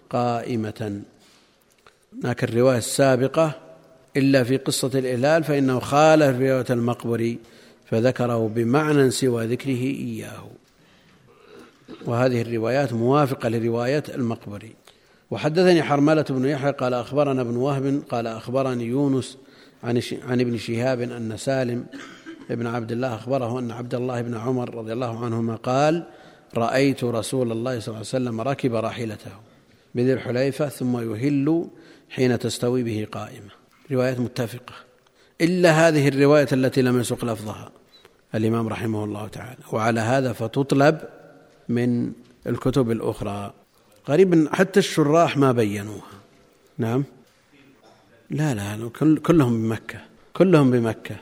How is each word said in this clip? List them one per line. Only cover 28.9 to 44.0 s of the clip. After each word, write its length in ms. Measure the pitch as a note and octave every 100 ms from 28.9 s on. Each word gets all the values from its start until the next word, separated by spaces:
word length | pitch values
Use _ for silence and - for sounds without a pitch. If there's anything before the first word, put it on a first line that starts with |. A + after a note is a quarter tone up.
| G2 A2+ G2 - G2 - _ _ _ _ A#2+
بذي 180 | B2+
الحليفة 560 | B2 A#2+ B2 C#3 C3 D3
ثم 440 | - B2 A#2+ A2+
يهل 540 | G#2+ C#3 C#3+ C#3 E3 - - - - _
حين 300 | - B2+ A#2
تستوي 440 | A#2 - B2 B2+
به 240 | A#2 G#2+ G#2+
قائمة." 380 | A2 G#2 A2 G2+ - _ _ -
روايات 280 | C3 B2+ B2
متفقة، 540 | A#2 - A#2 A#2+ - - - _ _ _ _ -
إلا 460 | E3 F3+ F3 D#3 E3
هذه 200 | D3+ C#3
الرواية 400 | C3+ C#3+ D3+ C#3
التي 280 | C3 B2+ C3+
لم 180 | B2+ B2
يسق 260 | A#2 A#2+ A#2+
لفظها 460 | G#2+ G#2+ G2 G#2+ - _ _ _ _ _ A2
الإمام 320 | A2+ A#2 A2+
رحمه 360 | G2 A2+ G#2+
الله 240 | G#2 G#2 G#2
تعالى، 320 | - G#2 - -
وعلى 280 | A#2 A2+ A2+
هذا 340 | A2 C3+ B2+
فتطلب 640 | A2 A2 C3+ C#3 C#3 C#3+ D#3 - - - - _ _ -
من 420 | A#2+ A#2+ A#2+ A#2+ - - _ A#2+
الكتب 440 | A#2+ C3+ C#3 A#2
الأخرى. 600 | A2 A#2 A2 G2+ G2+ G2+ - _ _ _ _